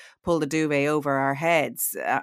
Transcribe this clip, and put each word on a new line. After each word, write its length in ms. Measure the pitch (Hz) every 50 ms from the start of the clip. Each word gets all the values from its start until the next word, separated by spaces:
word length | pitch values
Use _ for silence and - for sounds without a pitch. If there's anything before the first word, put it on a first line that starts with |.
| - - - _ -
pull 140 | 180 170 160
the 80 | 156
duvet 420 | 139 156 160 156 151 147 139 143 147
over 260 | 151 151 143 143 139
our 200 | 135 135 135 139
heads, 640 | 139 165 165 170 156 139 123 117 - - - - - 62
uh, 140 | 80 127 135